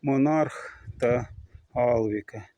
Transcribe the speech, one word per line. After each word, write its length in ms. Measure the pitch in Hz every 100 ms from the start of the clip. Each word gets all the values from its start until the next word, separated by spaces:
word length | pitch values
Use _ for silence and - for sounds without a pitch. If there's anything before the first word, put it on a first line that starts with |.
Монарх 800 | 143 135 139 156 147 - - - - -
та 280 | 120 123 123 - - - _
Алвіка. 760 | 123 123 120 110 104 - 110 101